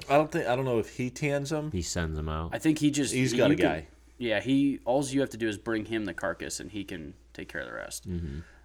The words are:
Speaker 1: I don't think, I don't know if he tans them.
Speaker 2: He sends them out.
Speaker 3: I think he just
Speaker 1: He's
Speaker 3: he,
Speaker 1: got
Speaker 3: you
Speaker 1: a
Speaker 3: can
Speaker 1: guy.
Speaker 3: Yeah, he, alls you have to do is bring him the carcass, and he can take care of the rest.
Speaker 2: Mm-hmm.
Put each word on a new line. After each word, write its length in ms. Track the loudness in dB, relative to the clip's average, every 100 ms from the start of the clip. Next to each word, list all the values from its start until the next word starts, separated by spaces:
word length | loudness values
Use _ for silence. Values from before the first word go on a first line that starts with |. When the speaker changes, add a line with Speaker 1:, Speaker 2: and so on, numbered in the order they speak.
| 2
Speaker 1:
I 40 | 4
don't 160 | 4
think, 160 | 0 0
I 80 | 0
don't 100 | 2
know 140 | 0
if 100 | -2 -4
he 140 | -6
tans 400 | -2 -2 -2 -2
them. 200 | -4 -2
Speaker 2:
He 100 | -4
sends 340 | -2 -2 -2 -2
them 140 | -4
out. 220 | -4 -4
Speaker 3:
I 60 | 0
think 200 | 2 4
he 100 | 4
just 240 | 2 2
Speaker 1:
He's 180 | 2 2
Speaker 3:
he, 60 | 6
Speaker 1:
got 100 | 6
Speaker 3:
you 40 |
Speaker 1:
a 40 | 6
Speaker 3:
can 80 | 4
Speaker 1:
guy. 220 | 2 -4 -16 -20 -6
Speaker 3:
Yeah, 220 | 0 0
he, 400 | 4 4 4 0 0
alls 280 | 0 2
you 60 | 0
have 100 | 0
to 60 | 0
do 100 | -2
is 80 | -2
bring 280 | -2 -2 -2
him 200 | -2 -2
the 80 |
carcass, 460 | -2 -4 -4 -6 -8
and 100 | -8
he 120 | -8 -8
can 280 | -8 -10 -14 -18
take 160 | -14 -10
care 120 | -8
of 60 | -8
the 60 |
rest. 360 | -8 -10 -10 -6
Speaker 2:
Mm-hmm. 300 | -4 -4 -8 -12 -18